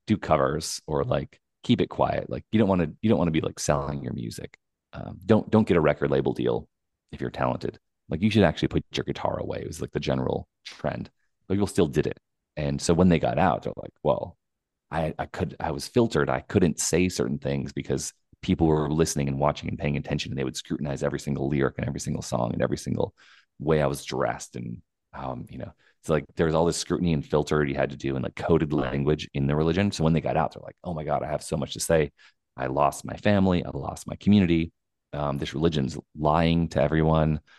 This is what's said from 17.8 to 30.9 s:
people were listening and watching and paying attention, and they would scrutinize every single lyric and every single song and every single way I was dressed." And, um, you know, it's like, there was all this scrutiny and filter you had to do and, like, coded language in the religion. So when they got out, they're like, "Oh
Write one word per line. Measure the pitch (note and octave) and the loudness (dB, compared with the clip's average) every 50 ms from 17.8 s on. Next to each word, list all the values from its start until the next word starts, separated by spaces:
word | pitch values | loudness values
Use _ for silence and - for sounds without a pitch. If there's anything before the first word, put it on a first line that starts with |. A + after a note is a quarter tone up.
| C#2 - C2+ C2+ - - - _ _ _ _ _ | -4 -4 -4 -4 -4 -8 -12 _ _ _ _ _
people | - - F#2 D#2+ E2 D#2+ | -2 -2 0 2 4 4
were | D#2 D2+ D2+ C#2+ | 4 4 2 2
listening | D2+ D#2 E2 D#2 - D2 C#2 C#2 | 2 2 2 2 0 -2 -2 -2
and | C#2 C2+ | 0 2
watching | C#2 D2 D2+ - - D2+ | 2 2 2 0 -4 -8
and | - - | -6 -4
paying | - D2 C#2+ | -4 -2 -2
attention, | C#2+ D2 - D2+ D2 - - | -4 -4 -4 -4 -4 -4 -6
and | - - | -6 -4
they | C2+ | -4
would | B1+ B1 - | -6 -6 -8
scrutinize | - - - - - D2 C#2 C2 C#2+ | -8 -6 -6 -6 -4 -6 -4 -4 -2
every | C#2+ C#2+ C#2 | -2 -4 -4
single | - D2 C#2 C#2+ C#2 C#2 | -4 -4 -4 -4 -2 -2
lyric | D2 C#2 C2+ C2 - - | 0 0 0 0 -2 -4
and | - - | -6 -6
every | C#2+ - | -6 -6
single | - - C#2+ - | -6 -6 -6 -6
song | - - - A#1+ A#1+ A#1 - | -6 -4 -4 -2 -2 -2 -2
and | - | -2
every | C2 B1 - - | -2 -2 -2 -4
single | - - - - - - - _ - - - - _ _ _ - | -6 -4 -4 -2 -4 -4 -6 _ -20 -20 -20 -20 _ _ _ -6
way | C#2 D2 D#2+ D2+ | -2 0 2 2
I | D2 C#2 | 2 0
was | C#2+ C#2 - | -2 -4 -8
dressed." | - C2 B1+ C2+ A#1 A#1 A#1+ - - - A#1+ | -6 -4 -2 -2 -2 -4 -6 -10 -14 -12 -12
And, | A#1+ A#1+ A#1 - - _ _ _ _ _ - | -10 -10 -12 -14 -16 _ _ _ _ _ -16
um, | - - C2 B1+ B1 - - | -12 -10 -10 -10 -10 -12 -14
you | B1+ C2 | -14 -14
know, | - - - _ _ _ _ _ | -14 -14 -16 _ _ _ _ _
it's | - - | -4 -2
like, | D#2+ D2+ C#2 - _ | 0 0 -2 -2 _
there | - E2+ E2 | -2 0 2
was | D#2 | 2
all | D#2+ E2+ | 2 2
this | E2+ E2 - | 2 0 -2
scrutiny | - - F2 - F2 F2 D#2+ | -4 -4 -2 0 0 2 0
and | D2 C#2+ | 0 0
filter | - - D2 D2+ - - D2+ D2+ | 0 0 0 0 2 0 0 0
you | C#2 C#2 | 0 0
had | C#2+ C#2 C2+ | -2 -2 -2
to | C#2 | -4
do | C2+ - C#2 C2+ | -6 -6 -4 -4
and, | C2+ B1+ | -4 -6
like, | B1+ - | -6 -8
coded | - - - E2+ D#2+ D#2+ D2 D2 | -4 0 2 2 2 2 2 0
language | D2 C2+ B1 C2+ C#2+ C#2 D2+ D2+ D2 - - - | 0 -2 -2 -2 -2 0 0 0 0 -2 -6 -4
in | C#2+ C#2 C#2 | -2 0 0
the | D2 | 2
religion. | D2+ D#2 E2 E2+ F2+ G2+ G2+ | 2 2 2 2 2 0 0
So | - - D#2+ | 0 0 2
when | D#2+ E2+ | 2 2
they | D#2 | 2
got | C#2 - C2 | 0 0 0
out, | D#2+ D#2 - - | 0 0 -2 -4
they're | - - | -8 -16
like, | - - _ - | -18 -18 _ -12
"Oh | F2+ | -10